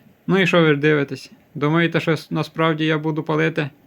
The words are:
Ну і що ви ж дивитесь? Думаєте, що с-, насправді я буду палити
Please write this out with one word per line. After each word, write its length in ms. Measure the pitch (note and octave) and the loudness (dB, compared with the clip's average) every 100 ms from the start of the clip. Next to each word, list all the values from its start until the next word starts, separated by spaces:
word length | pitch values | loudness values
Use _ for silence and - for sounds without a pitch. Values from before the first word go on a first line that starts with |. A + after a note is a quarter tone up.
| - _ - | -18 _ -2
Ну 120 | F#3 | 0
і 80 | F#3+ | 2
що 140 | F3+ | 4
ви 120 | D#3+ | 4
ж 60 | C#3+ | 4
дивитесь? 520 | D3+ D3+ C#3 C3 - - _ D3 | 2 2 0 -6 -14 -20 _ -4
Думаєте, 440 | D3 D#3+ E3 E3 | 0 2 2 0
що 120 | E3+ | -2
с-, 160 | D3+ - | -2 -4
насправді 540 | D#3+ D3 - D#3+ D#3 D#3 | -6 -4 -2 0 0 0
я 120 | D#3 | -2
буду 260 | D#3 D#3 | -2 -4
палити 460 | D3+ D#3 D#3+ D#3+ C#3+ - | -2 -2 -2 -2 -6 -8